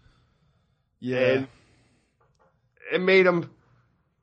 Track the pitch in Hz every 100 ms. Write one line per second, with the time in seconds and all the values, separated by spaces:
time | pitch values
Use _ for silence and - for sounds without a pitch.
0 | _ _ _ _ _ _ _ _ _ _
1 | 123 127 131 135 135 _ _ _ _ _
2 | _ _ _ _ _ _ _ _ - 160
3 | 185 190 180 175 135 _ _ _ _ _
4 | _ _